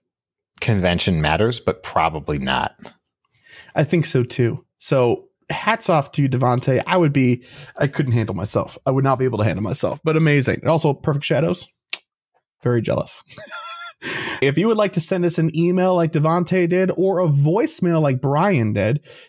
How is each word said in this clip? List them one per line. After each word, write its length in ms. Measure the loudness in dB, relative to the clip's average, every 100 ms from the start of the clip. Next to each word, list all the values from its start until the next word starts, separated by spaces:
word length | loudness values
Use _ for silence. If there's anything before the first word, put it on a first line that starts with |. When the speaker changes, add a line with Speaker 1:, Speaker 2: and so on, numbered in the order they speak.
| _ _ _ _ _ -8
Speaker 1:
convention 640 | -2 0 2 2 0 0
matters, 380 | 2 2 0 -2
but 240 | -4 -6
probably 540 | -4 -2 0 -2 -6 -6
not. 380 | -2 -4 -4 -8 -20 -20 _ _ _ _ _ -20 -10 -2
Speaker 2:
I 80 |
think 220 | 0 0 0
so 180 | 0
too. 420 | -2 0 0 -2 _ -10
So 480 | -2 2 2 0 -4 _ -10
hats 400 | -6 -2 -2 0
off 220 | 0 0
to 80 | 0
you, 80 | 0
Devante. 540 | 2 0 0 0 0 0
I 120 | 2
would 160 | 2
be, 300 | 2 2 0 -4 -20 -12 -4
I 80 | -4
couldn't 260 | -2 0
handle 220 | 0 0 -4
myself. 420 | -2 -2 -4 -6 -2
I 60 |
would 120 | 0
not 160 | 2 0
be 60 | 0
able 120 | 0
to 40 |
handle 200 | 0 0
myself, 360 | -4 -2 -4 -4
but 140 | 0 2
amazing. 420 | 4 2 2 -2
And 80 | 0
also 240 | 0 0
perfect 320 | -2 -2 -2 0
shadows. 420 | 0 0 -2 -8 _ _ -12 _ _ _ _ _ _
Very 180 | 0 0
jealous. 420 | 0 -2 -4 -12 -18
<laughs> 40 | -20 -18 -16 -14 -14 -14 -12 -8 -8 -8 -2
If 160 | 0 2
you 100 | 2
would 100 | 2
like 160 | 0
to 60 | 0
send 260 | -2 0 0
us 120 | 0
an 180 | 0 0
email 380 | 0 2 2
like 180 | 2 2
Devante 560 | 0 2 0 0 0 2
did 220 | 2 0 2
or 220 | 0 2
a 80 | 2
voicemail 720 | 4 4 2 0 0 0 2
like 180 | 2 0
Brian 540 | 0 2 2 2 2
did, 320 | 0 0 0 -4 -20